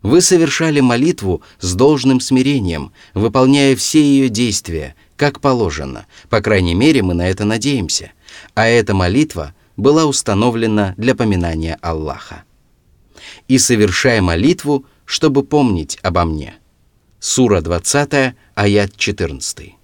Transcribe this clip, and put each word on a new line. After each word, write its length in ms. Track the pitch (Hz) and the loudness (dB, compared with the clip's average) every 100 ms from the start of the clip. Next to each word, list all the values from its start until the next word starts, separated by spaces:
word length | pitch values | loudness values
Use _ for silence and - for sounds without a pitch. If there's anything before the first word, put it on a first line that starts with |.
Вы 180 | 98 160 | 4 2
совершали 580 | 175 180 165 - 160 147 | 4 2 2 0 0 2
молитву 640 | 131 120 151 175 98 85 - _ | 2 2 0 -2 -4 -4 -6 _
с 160 | 90 | -6
должным 460 | 90 135 151 123 127 | 2 2 4 2 0
смирением, 720 | - 131 131 139 95 80 69 _ - | 0 0 0 0 -2 -6 -10 _ -10
выполняя 600 | - 110 131 131 143 139 | -2 0 2 4 4 4
все 260 | 120 - 156 | 2 0 2
её 280 | 147 139 131 | 4 4 2
действия, 680 | 107 123 98 - 82 67 - _ - | 0 -2 -2 -6 -10 -10 -16 _ -4
как 240 | 143 - | -4 0
положено. 680 | 143 123 98 73 69 58 - - - | -2 0 -2 -4 -10 -12 -18 -20 -4
По 120 | 113 | -2
крайней 340 | 98 104 87 85 | 0 0 2 2
мере, 260 | 139 143 | 4 2
мы 120 | 95 | 0
на 140 | 87 90 | 0 -2
это 160 | 95 | -2
надеемся. 680 | 104 113 127 135 80 - - _ _ - - | -2 -2 -2 -4 -4 -8 -10 _ _ -20 -10
А 140 | - 113 | 0 2
эта 260 | 117 107 | 2 2
молитва 640 | 98 90 110 156 92 73 - _ - | 0 2 0 0 -4 -12 -14 _ -2
была 300 | 110 156 156 | 2 4 2
установлена 880 | 135 - 101 120 113 113 107 98 92 | -2 -2 0 0 0 0 0 -2 -2
для 200 | 113 123 | -2 0
поминания 640 | 113 95 87 80 80 80 | 0 0 -2 -4 -6 -6
Аллаха. 600 | 85 80 76 67 - - _ _ _ _ _ _ _ - - - _ | -6 -6 -6 -10 -14 -20 _ _ _ _ _ _ _ -20 -20 -20 _
«И 100 | 131 | 0
совершай 600 | - 117 104 90 135 113 | 2 2 2 2 0 2
молитву, 680 | 90 85 127 180 147 139 - _ | 2 2 0 0 -2 -4 -4 _
чтобы 380 | - - 156 135 | -10 -2 0 0
помнить 560 | 135 151 127 90 76 - | 0 0 2 0 -6 -6
обо 220 | 92 87 | -4 -2
мне». 300 | 85 78 67 - _ _ _ _ _ _ | -2 -4 -10 -16 _ _ _ _ _ _
Сура 420 | - - 123 98 | -6 0 2 2
двадцатая, 760 | 80 87 - 143 143 143 131 - _ | 0 -4 -2 -2 0 0 -2 -4 _
аят 420 | - 104 104 101 - | -2 0 2 0 -4
четырнадцатый. 840 | - 92 82 69 - - - _ | -6 -4 -6 -6 -12 -14 -18 _